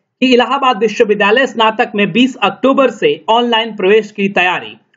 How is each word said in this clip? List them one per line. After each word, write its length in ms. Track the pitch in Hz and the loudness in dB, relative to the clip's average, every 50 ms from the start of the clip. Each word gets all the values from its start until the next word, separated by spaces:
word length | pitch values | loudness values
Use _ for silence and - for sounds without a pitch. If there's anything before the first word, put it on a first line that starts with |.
| _ _ _ - | _ _ _ -2
कि 120 | 247 262 247 | 0 2 2
इलाहाबाद 440 | 240 247 226 262 277 262 254 247 | 2 2 0 -2 -2 0 0 0
विश्वविद्यालय 720 | 196 233 214 208 - 233 208 208 185 208 202 208 262 269 | 0 -2 -2 0 0 0 0 2 0 2 2 2 2 0
स्नातक 440 | 247 - 240 220 220 220 226 240 220 - | 0 0 0 0 0 2 0 -4 -4 0
में 160 | 202 208 175 | -2 -2 0
बीस 240 | 160 240 247 247 - | 2 0 0 0 0
अक्टूबर 540 | - 202 190 196 - - 262 269 277 269 240 | -2 -4 -4 -2 0 0 0 2 2 2 0
से 360 | - - 180 151 147 - - - | 0 0 -2 -2 -2 -2 -2 0
ऑनलाइन 460 | 220 240 240 240 226 220 226 226 214 | 0 0 0 0 -2 -2 -2 -4 -6
प्रवेश 360 | 208 190 185 208 220 208 208 | -2 0 2 2 2 2 -2
की 180 | - - 196 190 | -6 -4 -4 -2
तैयारी। 480 | 202 190 180 180 175 147 117 107 107 _ _ _ _ | 0 0 0 0 -2 -4 -8 -12 -20 _ _ _ _